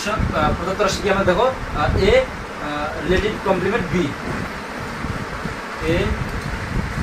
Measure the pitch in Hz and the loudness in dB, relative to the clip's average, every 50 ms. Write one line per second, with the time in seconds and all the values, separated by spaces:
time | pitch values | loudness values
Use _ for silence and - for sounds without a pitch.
0 | - 202 214 - - - - 165 151 151 147 - 170 185 190 196 208 - - - | -2 -2 0 2 2 2 2 2 2 2 2 0 0 -2 0 2 2 2 2 2
1 | - 202 196 196 190 180 180 180 240 262 - - - - - 156 151 - - 196 | 2 2 2 4 4 4 4 6 4 4 2 0 -4 -4 -2 0 2 2 4 4
2 | 190 202 233 262 - - - - - - - - - - - - - - - - | 6 6 6 6 6 4 0 -8 -10 -10 -10 -8 -6 -6 -4 -4 -4 -4 -4 -4
3 | 147 165 185 180 190 214 208 - - 202 185 180 180 196 220 240 - - - 180 | 0 2 2 2 2 0 -2 0 0 0 2 2 2 0 0 0 0 0 0 0
4 | 160 127 - - - - - - - - - - - - - - - - - - | 0 0 -2 -4 -6 -6 -6 -4 -6 -6 -8 -8 -10 -10 -10 -8 -8 -8 -8 -6
5 | - - - - - - - - - - - - - - - - 151 160 170 180 | -6 -4 -4 -4 -6 -8 -8 -6 -6 -6 -8 -8 -8 -10 -8 -4 -2 0 2 2
6 | 180 208 - - - - - - - - - - - - - - - - - - | 2 0 0 -2 -2 -4 -4 -6 -4 -6 -6 -6 -4 -4 -2 -2 -2 -4 -4 -4